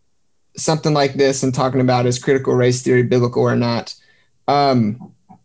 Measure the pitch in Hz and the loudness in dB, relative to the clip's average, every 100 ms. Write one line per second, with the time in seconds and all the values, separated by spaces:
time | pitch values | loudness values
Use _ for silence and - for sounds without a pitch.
0 | _ _ _ _ _ - - 156 160 147 | _ _ _ _ _ -8 -4 -2 0 0
1 | 139 139 135 135 135 131 131 131 127 123 | 0 0 0 0 -2 -2 -2 0 0 2
2 | 123 123 - 135 131 127 123 123 135 123 | 0 -2 0 0 0 2 2 0 0 2
3 | 123 123 120 123 123 120 120 117 - - | 2 0 0 0 0 0 -2 -4 -8 -16
4 | _ _ _ _ - 143 143 127 107 117 | _ _ _ _ -2 0 2 2 0 -4
5 | - _ _ - | -14 _ _ -20